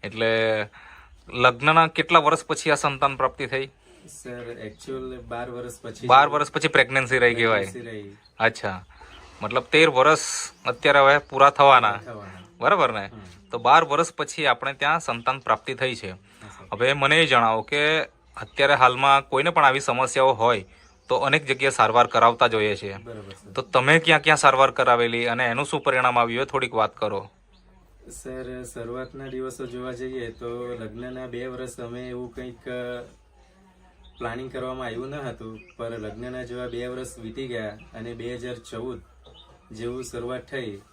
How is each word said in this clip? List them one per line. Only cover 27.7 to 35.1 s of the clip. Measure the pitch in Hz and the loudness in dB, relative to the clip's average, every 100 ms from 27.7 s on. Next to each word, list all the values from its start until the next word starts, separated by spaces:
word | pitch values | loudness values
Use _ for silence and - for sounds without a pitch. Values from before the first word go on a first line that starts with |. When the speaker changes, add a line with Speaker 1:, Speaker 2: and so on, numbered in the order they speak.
| _ _ _ - | _ _ _ -20
Speaker 2:
સર, | - 131 127 127 127 123 | -18 -14 -14 -12 -14 -14
શરૂઆતના | 123 113 123 127 139 135 | -14 -12 -10 -12 -14 -12
દિવસો | 131 131 127 127 | -10 -10 -10 -12
જોવા | 123 127 | -10 -12
જઈએ | 123 127 131 117 | -10 -10 -8 -10
તો | 110 117 120 123 120 | -10 -12 -10 -10 -10
લગ્નના | 110 110 123 127 127 | -12 -12 -14 -12 -12
બે | 120 131 | -10 -12
વર્ષ | 123 127 - | -12 -14 -12
અમે | 120 120 127 | -14 -12 -12
એવું | 123 123 | -12 -12
કંઈક, | 123 127 120 131 | -12 -14 -14 -12
અ, | 123 123 123 120 _ _ _ _ _ _ _ _ _ - _ | -10 -8 -10 -14 _ _ _ _ _ _ _ _ _ -20 _
પ્લાનિંગ | 117 117 131 | -10 -10 -10
કરવામાં | 131 127 131 123 | -10 -10 -8 -8
આવ્યું | 113 | -8
ન | 135 | -10